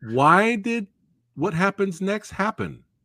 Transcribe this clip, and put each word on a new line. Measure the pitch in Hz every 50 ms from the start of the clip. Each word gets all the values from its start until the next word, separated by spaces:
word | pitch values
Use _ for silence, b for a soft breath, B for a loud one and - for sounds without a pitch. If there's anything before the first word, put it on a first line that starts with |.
why | 135 110 113 127 139 151 170 190 214 226 240 214
did, | 190 226 233 233 202 - _ _ _ _ _ _ _ _ -
what | 139 151 180 160
happens | 165 190 196 196 - 202 196 170 156
next | 185 190 208 208 - -
happen? | - - 190 220 214 - 98 78 65 - _ _ _ _